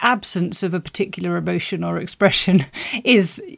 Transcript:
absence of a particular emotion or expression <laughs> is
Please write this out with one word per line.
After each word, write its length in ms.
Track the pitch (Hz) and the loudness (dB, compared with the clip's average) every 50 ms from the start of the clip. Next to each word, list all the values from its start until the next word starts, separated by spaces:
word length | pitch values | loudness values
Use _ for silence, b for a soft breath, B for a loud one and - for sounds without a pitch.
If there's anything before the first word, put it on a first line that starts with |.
absence 600 | - 240 247 208 - - - 185 175 175 - - - | 2 2 2 2 0 -2 -2 0 -2 -2 -2 -4 -2
of 100 | 185 170 | -2 -2
a 80 | 180 | -4
particular 560 | - - - - 196 - - - 180 175 175 | -6 -6 -4 -4 -4 -4 -4 -6 -4 -2 -2
emotion 480 | 170 160 170 180 175 - - - 170 165 | -2 -2 -2 -2 -2 -2 -4 -6 -4 -4
or 140 | 170 170 170 | -4 -4 -4
expression 680 | 127 175 - - 202 190 - - - - 180 190 135 - - - - | -6 -6 -2 2 2 2 2 2 2 4 4 4 4 2 -6 -10 -8
<laughs> 200 | - - 240 - | -8 -6 -4 2
is 380 | - 247 214 190 165 - - - - - | 4 4 6 4 2 -2 -8 -12 -14 -16